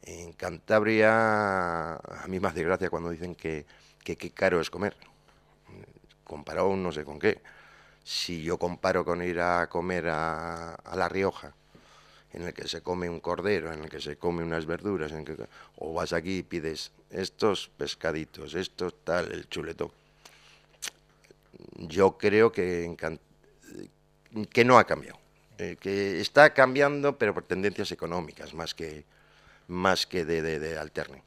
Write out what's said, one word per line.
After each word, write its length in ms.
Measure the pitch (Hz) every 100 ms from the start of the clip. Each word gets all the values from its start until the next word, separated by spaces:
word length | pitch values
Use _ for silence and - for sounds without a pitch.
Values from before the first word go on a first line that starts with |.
en 280 | - 85 85
Cantabria, 1600 | 85 90 82 - 110 107 110 110 110 110 107 104 95 87 85 80 80
a 280 | - - 73
mí 140 | 92
me 80 | 95
hace 140 | 82
gracia 260 | 82 92 90
cuando 220 | 80 85
dicen 240 | 85 90
que, 320 | 85 82 78 73 - - _
que 140 | - 85
qué 140 | 87
caro 320 | - 95 90
es 80 | 78
comer, 260 | 87 101 - - _ _ _ _ _ _ 95 95 - _ _
comparado 500 | - 78 73 80 95
no 160 | 98 90
sé 140 | 76
con 140 | 71 73
qué. 240 | 98 - - - - - - _
Si 400 | - - - 85
yo 160 | 78 87
comparo 460 | 87 87 92 92
con 180 | 78 87
ir 180 | 87 85
a 280 | 87 87 82
comer 400 | 90 87 90 82
a, 680 | 78 82 80 85 85 82
a 220 | 82 - 90
La 120 | 87
Rioja, 460 | 92 95 - 73 - _ - - - - - _
en 100 | -
el 120 | 85
que 140 | 73 71
se 120 | 82
come 280 | 82 90 87
un 120 | 85
cordero, 520 | 85 87 90 101 80
en 120 | 78
el 60 | 78
que 100 | 71
se 160 | 71 73
come 260 | 87 85
unas 220 | 82 82
verduras, 480 | 78 85 92 95 78
en 120 | 78
que, 120 | 73 78 - - - -
o 160 | 76
vas 200 | 82 90
aquí 260 | 85 82 95
y 40 |
pides 500 | 85 90 78 78 - _ _
estos 600 | - 92 _ 110 92 - _
pescaditos, 800 | 73 - 82 80 76 - 76
esto 360 | 80 92 - 90
tal, 420 | - - 85 85
el 160 | 87 -
chuletón. 420 | - 78 85 78 _ _ _ - - - - _ _ - _ _ _ _ - _ - 50 -
Yo 400 | 87 78 95 -
creo 360 | 104 101 113
que 320 | 107 90 87
en 100 | 85 82
can-, 240 | 82 80 _ _ _ _ - - 50 _ _ _ _ 107 104
que 120 | -
no 140 | 120 123
ha 60 |
cambiado. 340 | 104 73 73 - _ _ _ -
Eh, 180 | 90 87
que 420 | 98 98 101 85
está 340 | 104 - 151
cambiando, 640 | - 131 131 143 147 143 135
pero 160 | 110
por 80 | 85
tendencias 500 | - 90 101 92 101
económicas, 640 | 85 85 87 80 - 76
más 200 | 76 82
que, 300 | - 82 76 76 _ _ - - - _
más 380 | 90 92 92 -
que 180 | 90
de, 160 | 78 82
de, 180 | 80 78
de 200 | 78 80
Alterne. 440 | 78 - 76 67